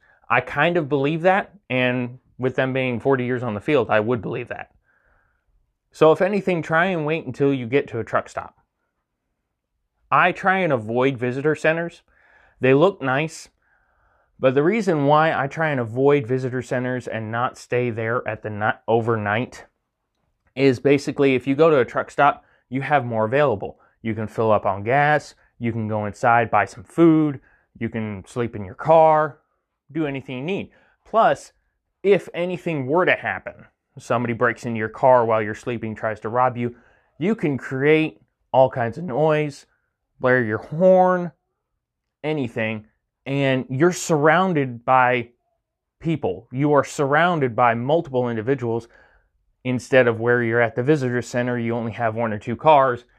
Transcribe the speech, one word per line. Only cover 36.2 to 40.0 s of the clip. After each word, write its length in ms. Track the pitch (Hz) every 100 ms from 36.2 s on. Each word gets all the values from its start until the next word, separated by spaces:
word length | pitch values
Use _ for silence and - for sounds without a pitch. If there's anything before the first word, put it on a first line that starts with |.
to 80 | 110
rob 260 | 120 127 120
you, 220 | 120 120 _ _ _ _
you 160 | 170 226
can 220 | 165 131
create 640 | - 131 143 156 160 - _ _ _
all 160 | 123 131
kinds 280 | 131 113 113
of 60 |
noise, 640 | 175 120 156 151 151 139 _ _ _ _